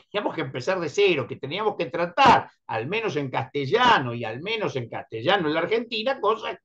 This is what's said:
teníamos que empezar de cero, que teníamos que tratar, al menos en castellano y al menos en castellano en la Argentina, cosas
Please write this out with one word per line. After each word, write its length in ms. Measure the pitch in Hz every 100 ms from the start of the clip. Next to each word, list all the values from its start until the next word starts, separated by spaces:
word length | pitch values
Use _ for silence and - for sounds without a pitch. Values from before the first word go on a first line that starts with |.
| _
teníamos 280 | 202 285 -
que 60 |
empezar 360 | 139 131 151 190
de 100 | 165
cero, 380 | - 202 156 120
que 80 |
teníamos 400 | 123 135 180 214 -
que 100 | 170
tratar, 640 | 165 175 - - - - _ -
al 180 | 113 123
menos 300 | 214 214 147
en 120 | 135
castellano 880 | 135 123 143 135 220 247 202 123
y 100 | 120
al 160 | 110 120
menos 360 | 185 226 170 131
en 120 | 120
castellano 600 | 107 - 113 139 202 151
en 60 |
la 60 | 160
Argentina, 600 | 170 233 233 220 220 254
cosas 380 | 208 220 233 202